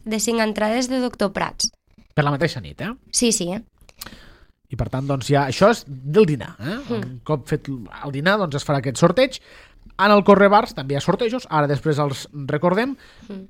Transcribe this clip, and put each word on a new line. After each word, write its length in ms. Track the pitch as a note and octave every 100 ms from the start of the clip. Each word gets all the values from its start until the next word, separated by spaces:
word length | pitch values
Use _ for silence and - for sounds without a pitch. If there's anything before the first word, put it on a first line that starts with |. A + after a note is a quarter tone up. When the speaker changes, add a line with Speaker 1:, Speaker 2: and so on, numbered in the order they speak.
Speaker 1:
de 160 | A3 G#3+
cinc 200 | A3 A#3
entrades 480 | A3 G#3+ G#3+ A#3 B3+
de 120 | C4
Doctor 320 | B3 - G3+
Prats. 380 | - E3+ - - - _ _ _
Speaker 2:
Per 100 | -
la 60 | C#3+
mateixa 300 | C#3+ E3 -
nit, 200 | D#2+ -
eh? 140 | F3+ B3+ _
Speaker 1:
Sí, 220 | - A#3+
sí. 160 | G#3 F3 G3 - _ - _ - - - - _ _ _
Speaker 2:
I 80 | A#2
per 120 | B2
tant, 160 | C3 C#3
doncs, 220 | C3+ A#2+
ja, 140 | C#3+ C#3
això 220 | - G3
és 140 | A3+ -
del 400 | C3 C3+ E3 G3+
dinar, 280 | C#3 F2 -
eh? 200 | G#2 A3+ C#4+
Speaker 1:
Mm. 80 | A#3
Speaker 2:
Un 220 | B2+ B2+
cop 200 | - D3+ -
fet 200 | D3+ -
el 440 | C3+ G2 - C#3
dinar, 240 | C3+ D#3 G#3+
doncs, 160 | F3+ C#3
es 60 | -
farà 140 | C#3+
aquest 180 | C3+ B2
sorteig. 400 | E3+ F#3+ B3+ - - - - _ -
En 160 | - G3
el 140 | G#3 G3
Correbars 460 | G3 G3+ G#3 G#3
també 200 | - C3+
hi 40 | C#3
ha 40 |
sortejos, 420 | - E3+ B3+ B3 -
ara 200 | D#3 C#3+
després 280 | C#3+ D#3+ D3
els 220 | D3 C3 - D3 C3+
recordem, 460 | D3 F3 F#3 B3+ C4 - - -
Speaker 1:
Mm. 180 | G3 F#3+